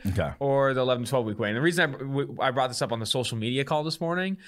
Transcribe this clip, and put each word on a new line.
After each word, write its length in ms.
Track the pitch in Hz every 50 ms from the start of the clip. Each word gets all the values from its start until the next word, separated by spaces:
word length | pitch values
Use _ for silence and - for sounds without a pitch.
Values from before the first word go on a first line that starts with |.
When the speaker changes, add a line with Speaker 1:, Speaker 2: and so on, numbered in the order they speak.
| -
Speaker 1:
Okay. 240 | 98 90 - - 139 - -
Speaker 2:
or 340 | 139 139 139 139 139 135 131
the 80 | 131
eleven 240 | 127 127 127 120 120
to 60 | 117
twelve 160 | 139 127 117
week 120 | 110 104 113
way. 100 | 110 101
And 80 | 107
the 40 | 120
reason 220 | 147 175 165 175 170
I 40 | 147 135 -
br-, 60 | 131
w-, 320 | 139 139 139 139 139 143 139
I 100 | - 135
brought 180 | 123 135 131 127
this 120 | 120 -
up 120 | 139 110 117
on 60 | 113
the 40 | 110
social 320 | - - 131 120 - 120
media 260 | 113 110 120 127 135 139
call 220 | 135 160 151 151
this 160 | 160 156 -
morning 380 | 170 165 170 180 185 190 190 - -